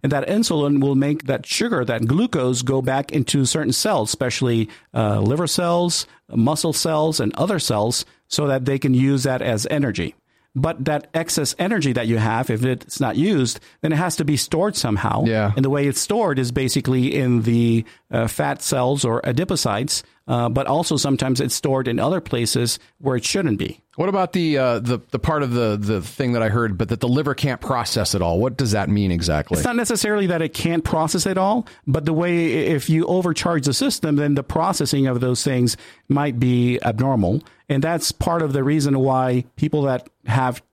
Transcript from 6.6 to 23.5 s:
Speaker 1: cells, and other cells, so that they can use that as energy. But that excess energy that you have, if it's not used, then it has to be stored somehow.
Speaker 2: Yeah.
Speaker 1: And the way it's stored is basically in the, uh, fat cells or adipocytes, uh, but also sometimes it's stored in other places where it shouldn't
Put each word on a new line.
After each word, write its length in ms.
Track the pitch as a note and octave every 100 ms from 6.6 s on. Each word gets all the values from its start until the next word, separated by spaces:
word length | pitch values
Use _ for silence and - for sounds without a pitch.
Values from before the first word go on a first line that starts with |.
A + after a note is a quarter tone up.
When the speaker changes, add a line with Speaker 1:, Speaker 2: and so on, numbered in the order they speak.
| E3
Speaker 1:
cells, 480 | D3 E3+ D#3 D#3+ D#3
and 120 | A2 -
other 240 | F3 F#3+
cells, 460 | - G#2+ G#2+ - - _ _
so 200 | - D3
that 180 | C3+ C3
they 140 | C#3
can 160 | C#3 B2+
use 260 | C3+ C#3
that 220 | C3+ B2+
as 240 | - A2 -
energy. 460 | D3+ C#3 F#2 E2+ - _ _ _ C3
But 300 | D3+ E3 D#3+
that 220 | D3 -
excess 400 | E3 D#3+ - C#3+ -
energy 340 | F3+ A3 C#3
that 140 | B2 A2+
you 100 | A2+
have, 320 | A2 A2+ B2+
if 160 | A2+ B2+
it's 340 | B2+ - -
not 180 | C3 G#2
used, 420 | F3+ F3+ A#2+ - - _
then 100 | D#3+
it 60 | D3+
has 180 | F3+ -
to 100 | D3
be 100 | C#3+
stored 400 | - D#3+ G3+ -
somehow. 500 | B2 G#2 A2 A2 A2+
Speaker 2:
Yeah. 260 | A2 G#2 G#2
Speaker 1:
And 80 |
the 60 | C3+
way 160 | C#3+ C#3+
it's 160 | C3
stored 380 | - G#3 G3+ C3+
is 120 | B2
basically 640 | A#2+ B2+ C#3+ C3 C3 B2+ -
in 280 | B2+ A#2+
the, 420 | A2+ A#2 A#2 A2+ A2+ - _
uh, 180 | A#2+ A2+
fat 360 | - D3 C#3
cells 420 | - C#3 B2 C#3+ B2
or 160 | A#2
adipocytes, 800 | - B2 C#3+ - - G2+ C3 - - _ -
uh, 220 | A#2+ A#2+
but 160 | A#2+ C3+
also 320 | C#3+ F3 D3
sometimes 420 | C#3+ C3+ C3 B2+
it's 140 | C3+
stored 340 | - D3 C3+ B2+
in 120 | A#2+
other 200 | C3+ F3+
places 600 | - B2 A#2 - A#2 - - _
where 180 | C#3 B2+
it 80 |
shouldn't 360 | - G3 E3